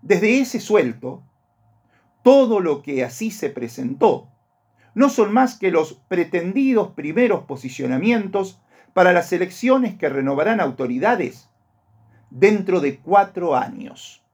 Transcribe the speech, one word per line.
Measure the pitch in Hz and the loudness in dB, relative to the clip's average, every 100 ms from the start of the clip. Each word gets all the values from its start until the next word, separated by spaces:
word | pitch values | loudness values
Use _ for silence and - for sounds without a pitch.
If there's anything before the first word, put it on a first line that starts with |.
Desde | 196 185 214 254 | 2 2 4 2
ese | 254 233 | 0 -6
suelto, | - 208 135 113 127 156 _ _ _ _ _ _ _ _ _ _ | 0 0 0 -4 -12 -14 _ _ _ _ _ _ _ _ _ _
todo | - 277 254 214 | 4 6 6 0
lo | 175 143 | 0 -4
que | - 135 | -4 -4
así | 123 - 220 | -4 -6 -10
se | - 143 | -6 -8
presentó | 131 120 - 127 139 214 139 - _ _ _ _ _ _ | -6 -12 -8 -8 2 2 2 -6 _ _ _ _ _ _
no | 208 269 | 0 2
son | 269 202 | 4 2
más | 220 254 - | 4 0 0
que | 190 | 0
los | 165 156 - _ | 0 0 -6 _
pretendidos | 175 170 175 170 226 269 240 180 | -2 -2 -2 -2 0 2 0 -2
primeros | - 147 165 240 185 | -6 -6 0 0 0
posicionamientos | - 131 131 - 131 131 202 233 196 202 190 - _ _ _ | -4 -12 -12 -8 -4 -2 0 0 -2 -4 -6 -10 _ _ _
para | - 180 | 2 4
las | 175 170 | 4 0
elecciones | 175 180 - 240 262 240 180 | -4 -4 -4 0 0 0 -4
que | 151 | -4
renovarán | 139 135 139 170 226 | -2 -4 0 0 0
autoridades | 156 123 127 123 196 240 147 - _ _ _ _ _ _ _ _ _ | -2 -4 -6 -2 0 0 -4 -8 _ _ _ _ _ _ _ _ _
dentro | 131 196 214 185 185 | 2 2 4 0 -2
de | 143 139 | -2 -6
cuatro | - 196 196 - 175 131 | 0 2 2 -4 -2 -2
años. | - 107 - - - _ _ | -4 -12 -18 -20 -20 _ _